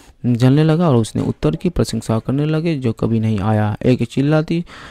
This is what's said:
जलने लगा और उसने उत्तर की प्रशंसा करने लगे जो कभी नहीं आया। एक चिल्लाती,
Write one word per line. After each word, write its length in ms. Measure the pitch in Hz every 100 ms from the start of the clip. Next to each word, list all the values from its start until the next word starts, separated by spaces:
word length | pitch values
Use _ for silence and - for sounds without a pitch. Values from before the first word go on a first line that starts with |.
| - - 120
जलने 380 | 120 127 143
लगा 240 | 156 156 175
और 80 | 120
उसने 260 | 110 117
उत्तर 340 | 101 - 151 160
की 120 | 180
प्रशंसा 500 | - - 113 - 113
करने 260 | - 135
लगे 300 | 147 156 170
जो 180 | 151 127
कभी 280 | 110 110 113
नहीं 180 | 110 107
आया। 380 | 95 107 107 104
एक 180 | 123 127
चिल्लाती, 640 | 123 - 139 156 160 165 175 - -